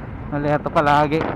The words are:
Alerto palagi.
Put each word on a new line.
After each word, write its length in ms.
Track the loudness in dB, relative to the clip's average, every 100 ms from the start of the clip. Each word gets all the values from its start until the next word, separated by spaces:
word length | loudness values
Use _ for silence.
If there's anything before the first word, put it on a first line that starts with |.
| -12 -12 -8
Alerto 400 | -4 0 0 0
palagi. 480 | 0 4 4 4 0 -2